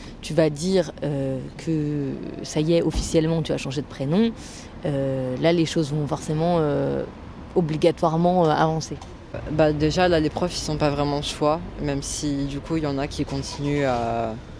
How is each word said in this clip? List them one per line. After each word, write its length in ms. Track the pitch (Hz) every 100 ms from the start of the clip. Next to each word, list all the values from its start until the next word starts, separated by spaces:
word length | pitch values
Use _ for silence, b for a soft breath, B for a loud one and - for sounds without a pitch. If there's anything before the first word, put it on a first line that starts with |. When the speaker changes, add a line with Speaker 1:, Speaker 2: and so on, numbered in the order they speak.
| B B
Speaker 1:
tu 140 | - 156
vas 160 | 156
dire, 400 | 143 180 190 160 -
euh, 380 | 147 143 135 131 139 -
que 540 | - 156 147 147 135 - - -
ça 160 | - 156
y 160 | 156 170
est, 80 |
officiellement, 580 | 160 - - 165 160 165
tu 100 | 151
as 40 | 139
changé 240 | 147 135
de 60 | -
prénom, 420 | - 135 175 226 220 B B B B 156
euh, 500 | 139 135 135 127 127
là, 100 | 156
les 140 | 170 156
choses 260 | 170 147
vont 140 | 151 147
forcément, 520 | 156 - 156 180 175
euh, 440 | 151 143 139 139 - - - - - -
obligatoirement, 880 | 160 156 170 156 170 160 175 180 160
euh, 40 |
avancer. 480 | 151 160 160 - 143 - - - - -
Speaker 2:
Bah, 240 | 156 156
déjà, 340 | 151 156 147 180
là, 100 | 165
les 100 | 156
profs, 260 | - 175 -
ils 60 |
sont 160 | - 151
pas 140 | 151
vraiment 300 | 143 147 143
de 40 | 147
choix, 340 | - 147 160 175 -
même 220 | 147 139
si, 420 | 143 - 151 139 139
du 140 | 139
coup, 180 | - 165
il 60 |
y 40 | 151
en 120 | 139
a 80 | 143
qui 180 | 175 143
continuent 600 | 139 131 - 143 143 139
à, 500 | 120 117 117 117 113 - -